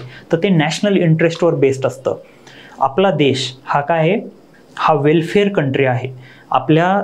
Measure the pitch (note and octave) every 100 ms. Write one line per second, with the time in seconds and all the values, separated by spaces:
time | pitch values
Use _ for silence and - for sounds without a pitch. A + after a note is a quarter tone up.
0 | - - - D#3+ G3+ F3 D3+ D#3+ G#3 G3
1 | F3 D#3+ E3 E3 E3+ D3 C#3 B2+ C3 -
2 | - - - - - - - - C3+ -
3 | G3 D#3 C#3+ B2 - - - C#3+ C#3+ E3+
4 | D#3+ G#3 - - - - - - - D#3
5 | C#3+ E3 D#3+ G3+ G3+ G3 C#3+ B2+ C3 B2
6 | - - - - - C3 - D#3 F3 G3+